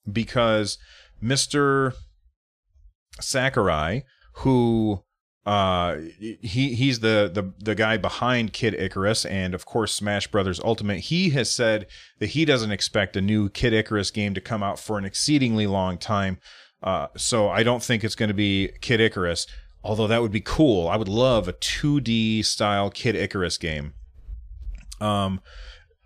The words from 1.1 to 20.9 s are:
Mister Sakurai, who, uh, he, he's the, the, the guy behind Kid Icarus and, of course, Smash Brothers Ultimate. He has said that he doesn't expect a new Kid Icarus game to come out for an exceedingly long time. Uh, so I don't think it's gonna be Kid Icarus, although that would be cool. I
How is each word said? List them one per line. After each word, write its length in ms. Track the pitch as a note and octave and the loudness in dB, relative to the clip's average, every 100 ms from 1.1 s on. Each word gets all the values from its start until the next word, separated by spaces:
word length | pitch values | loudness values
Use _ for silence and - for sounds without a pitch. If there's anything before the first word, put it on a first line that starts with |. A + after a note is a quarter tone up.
| - | -8
Mister 720 | A2 C3+ - D3 C#3 C#3 C3+ - - _ _ _ _ _ _ _ - _ _ - | -2 -2 0 2 2 2 0 -4 -16 _ _ _ _ _ _ _ -20 _ _ -12
Sakurai, 840 | - C3+ C3 C3 F#2+ D#2 D#2 A2+ - _ - - | -4 0 0 2 2 2 0 -2 -6 _ -20 -4
who, 680 | C3 B2+ A#2+ A2+ A2 G2 - _ _ _ | 2 4 4 2 2 -2 -6 _ _ _
uh, 520 | - G2+ F#2+ F2+ F2 D2+ D#2+ D#2+ | 0 2 2 2 0 -2 -8 -12
he, 560 | G#2+ G#2 A2 A2 C#3 | -14 -10 -6 -2 -2
he's 260 | A#2 C3+ A#2+ | 2 0 2
the, 300 | A2 G#2+ G#2 | 4 4 4
the, 200 | F#2 F#2+ - | 0 -6 -6
the 120 | G#2 | -4
guy 240 | G2+ A2 A2 | 0 2 2
behind 560 | F#2 - A#2+ B2 A2 | -2 -2 0 0 0
Kid 200 | - A#2 | 0 -2
Icarus 520 | F#2+ F#2+ G2 G2 A2+ - | 0 -4 0 0 0 -2
and, 280 | F#2+ F#2 | -2 -2
of 120 | F2+ - | -6 -4
course, 260 | A#2+ G#2+ | -2 -2
Smash 340 | - G#2 G2+ - | -2 -2 -2 0
Brothers 300 | G#2 F#2+ F2 | 0 0 -2
Ultimate. 360 | A2 A2+ G#2 F#2 | -2 0 -2 -4
He 300 | - E3+ F#3+ | -2 0 2
has 200 | C#3 A#2 | 0 -2
said 360 | - A#2 A2 G#2 - - _ | 0 2 0 -2 -18 -20 _
that 120 | G2+ | -4
he 160 | C#3 D#3+ | 0 2
doesn't 260 | B2+ A2 | 2 0
expect 420 | G2 - A2 F#2+ | -2 -2 0 0
a 60 | G2 | 0
new 300 | F#2+ G#2+ G2+ | 2 2 0
Kid 240 | - B2 | 0 2
Icarus 360 | A2 G#2+ G#2+ F#2+ | 2 2 -2 -2
game 220 | A2+ G2+ | -2 -4
to 80 | F#2+ | -4
come 220 | - A2 | -6 -4
out 160 | G2+ F2+ | -4 -6
for 180 | - G#2 | -6 -4
an 80 | |
exceedingly 600 | G2 - - D3 B2+ A2 G#2 | -4 -4 2 2 4 2 2
long 320 | G2 F#2 F2 | 2 0 -2
time. 400 | - G#2 F#2+ F#2 - - - _ | -2 0 0 -4 -10 -20 -20 _
Uh, 260 | F#2+ F2+ C#2+ | -4 -2 -4
so 360 | - - A#2 G2+ | -6 -2 2 2
I 120 | F#2 | 4
don't 200 | A#2 A#2+ | 2 0
think 200 | - A#2 | 0 -2
it's 120 | A2 | -2
gonna 180 | - A2 | -2 -2
be 380 | G2+ G#2 G2 F#2+ - | 2 2 2 -2 -6
Kid 200 | - A#2 | 0 4
Icarus, 460 | A2 G#2 F2 E2 - - - - | 4 2 -2 -2 -6 -12 -18 -14
although 220 | G2 G#2+ G#2+ | -6 -2 2
that 160 | A#2 | 2
would 100 | A#2 | 2
be 80 | G#2 | -2
cool. 480 | - - D#3 G2+ | -4 4 6 6
I 80 | E2+ | 2